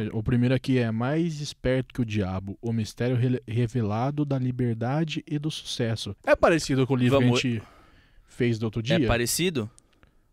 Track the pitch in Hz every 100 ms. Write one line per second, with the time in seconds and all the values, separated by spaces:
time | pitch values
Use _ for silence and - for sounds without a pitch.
0 | 107 113 110 120 123 131 - 127 117 110
1 | 123 156 170 147 147 - 127 131 - -
2 | 113 104 92 95 98 - 117 113 104 -
3 | 120 123 123 123 - 110 117 127 104 107
4 | 131 147 147 135 127 123 123 113 117 147
5 | 160 147 - 147 151 - - - 117 110
6 | - - - 294 247 165 - 135 127 131
7 | 123 139 123 123 131 113 - - - -
8 | _ - _ - 120 113 113 117 113 117
9 | 120 117 120 - 175 147 107 - _ _
10 | - _ _